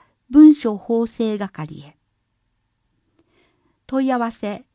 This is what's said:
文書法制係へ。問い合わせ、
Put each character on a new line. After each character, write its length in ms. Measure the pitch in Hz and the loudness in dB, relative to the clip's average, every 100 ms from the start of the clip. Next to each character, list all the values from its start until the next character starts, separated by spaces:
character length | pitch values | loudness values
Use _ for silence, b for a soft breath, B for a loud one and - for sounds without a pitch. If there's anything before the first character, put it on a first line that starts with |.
| _ _ _ | _ _ _
文 240 | 262 311 | 6 8
書 240 | 294 233 202 | 6 0 -6
法 300 | - 233 226 | -4 -4 -4
制 300 | - 220 214 | -4 -6 -4
係 440 | 196 - 151 147 | -8 -12 -16 -16
へ。 160 | 143 _ _ _ _ _ _ _ _ _ _ _ _ _ _ _ _ _ _ _ - | -20 _ _ _ _ _ _ _ _ _ _ _ _ _ _ _ _ _ _ _ -8
問 180 | 269 262 | -4 -2
い 60 | |
合 80 | 247 | -4
わ 120 | 233 | -6
せ、 340 | 226 214 208 - | -8 -12 -12 -16